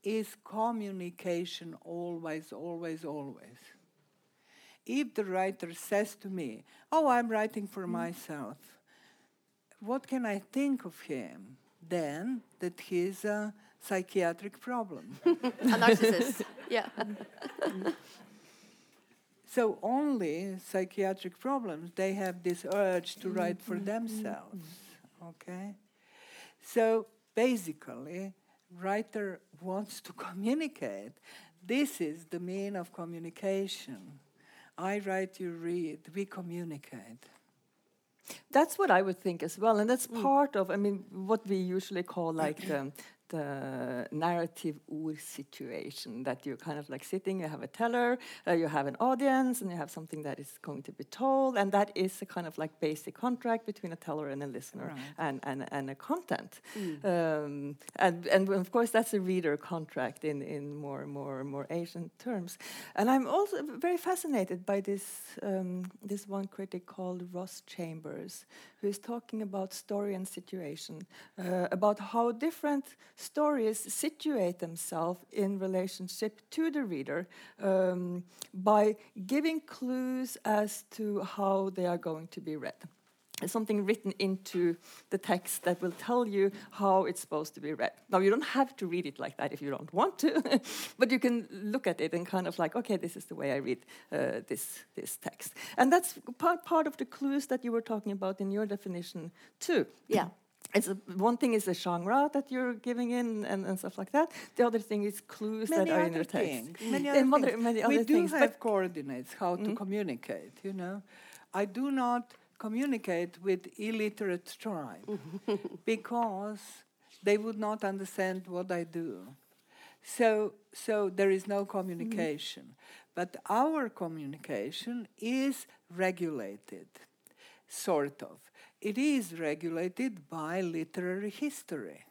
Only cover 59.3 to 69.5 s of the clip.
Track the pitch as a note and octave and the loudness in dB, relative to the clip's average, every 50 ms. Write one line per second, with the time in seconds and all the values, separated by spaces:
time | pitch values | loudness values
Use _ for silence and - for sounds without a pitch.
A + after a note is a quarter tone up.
59.3 | F#3+ F#3 E3 D#3 D3 D3 - - E3+ E3 D#3 D3 - D3 B2+ A#2+ B2+ - - D3+ | 2 4 4 2 2 0 -2 -4 -4 -4 -4 -4 -4 -2 -2 -2 -4 -2 -2 -2
60.3 | D3 C#3+ C3+ - D#3 D3 C#3+ D3 D3 D3 D3 C#3+ C#3 C3+ C#3+ D3 C#3+ C#3+ C#3 C#3+ | -2 -2 -4 -6 -6 -6 -6 -8 -8 -8 -6 -6 -6 -6 -8 -8 -8 -8 -6 -6
61.3 | C3+ C3 C3+ C#3+ C#3 C#3+ C3+ - - E3+ E3+ E3 - F3 E3+ E3+ _ _ - A#3+ | -6 -6 -6 -6 -6 -6 -6 -4 -4 -4 -4 -4 -6 -10 -10 -10 _ _ -6 -4
62.3 | A#3+ G3 F3 F3+ - - - - - - - - - - G#3 A#3+ C4 C4+ B3+ - | -4 -4 -4 -6 -10 -14 -14 -14 -12 -12 -14 -6 0 2 4 6 6 4 4 4
63.3 | C#4+ F#4 G#4 G4+ G4+ D#4 C#4 D4+ A#3+ A3 D4+ F4 F4+ E4+ - E4+ F#4 F4+ - E4 | 2 2 2 2 0 -4 -4 -6 -6 -2 0 0 0 0 0 0 -2 0 0 0
64.3 | C#4 A3 F#3+ - F3+ F3 F#3 - G3+ G3+ G3 G3+ G3+ G3 - - - - - - | 2 2 2 0 -2 -6 -2 0 0 0 0 0 -2 -4 -4 -10 -12 -12 -14 -14
65.3 | - - - G3+ F#3+ F#3+ F#3 F3+ F3+ F#3 F#3 F#3 - - - G3+ G3+ G3+ G3+ G3+ | -12 -6 -4 -2 0 0 -2 -2 -4 -4 -6 -8 -10 -12 -8 -6 -6 -6 -6 -6
66.3 | G3 G3 G3 G3 - - G3 F#3+ - F3+ F3+ - - - F#3 F3+ F3+ F3+ F3 F3 | -6 -6 -6 -6 -8 -10 -10 -8 -8 -10 -10 -10 -10 -6 -6 -4 -4 -6 -8 -8
67.3 | F3+ F3+ F#3 F#3+ - - _ - - - F3 E3 D#3+ D#3+ D#3 - - - - F#3 | -8 -8 -8 -8 -12 -16 _ -16 -10 -8 -8 -8 -8 -10 -10 -10 -8 -8 -10 -10
68.3 | - - - _ - - - - _ _ - G3+ G3+ G3+ - - A#3+ A#3 A#3 - | -12 -16 -18 _ -20 -20 -20 -20 _ _ -2 -2 -2 -2 -6 -6 -6 -6 -6 -6
69.3 | - A3 G#3+ G3 | -6 -4 -4 -4